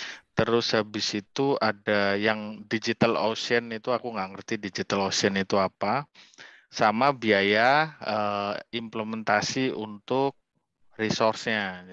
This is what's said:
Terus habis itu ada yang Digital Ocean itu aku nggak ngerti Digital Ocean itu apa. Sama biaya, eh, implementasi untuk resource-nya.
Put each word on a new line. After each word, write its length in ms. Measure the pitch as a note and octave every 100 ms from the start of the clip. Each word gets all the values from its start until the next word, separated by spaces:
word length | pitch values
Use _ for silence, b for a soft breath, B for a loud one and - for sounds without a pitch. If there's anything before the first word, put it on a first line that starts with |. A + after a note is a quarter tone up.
| B B _ -
Terus 320 | A2+ A#2 -
habis 360 | A2+ G#2+ G#2+ - G#2
itu 400 | - - C#3 C#3
ada 560 | A2 G2+ A2 G#2 G2+
yang 480 | G2+ G#2+ G#2+ G#2+ G#2+ -
Digital 480 | A2 A#2 A2+ A#2 E2+
Ocean 560 | A2+ A2 - A#2+ A#2
itu 160 | A2 B2+
aku 240 | A#2+ B2
nggak 240 | A2 F#2+ G2
ngerti 160 | -
Digital 560 | A2 G#2 - - G2+ G2
Ocean 240 | - G#2
itu 240 | G2 F#2 G#2
apa. 480 | F#2 - G2+ B2+ C#3+ - B B B B B
Sama 400 | - A2 G#2+ C#3
biaya, 840 | C3 A2+ G2+ G2+ G#2+ A#2+ D3 D#3 -
eh, 520 | - G#2+ G#2 G#2 G2+ - - A#2
implementasi 960 | A2+ A2+ A2 A2 A2 G#2 - C3+ C3
untuk 640 | - G#2+ G2+ - C3 C#3 - _ _ _ _ _
resource-nya. 920 | - A2 - A2 A2 A#2+ G#2+ G2 F2+ F#2